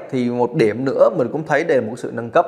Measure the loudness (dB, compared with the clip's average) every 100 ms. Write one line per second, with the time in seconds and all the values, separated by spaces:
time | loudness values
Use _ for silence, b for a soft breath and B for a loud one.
0 | -6 -4 -2 0 0 2 0 0 -2 4
1 | 4 4 -2 -4 -2 0 2 0 0 -8
2 | -8 -8 0 0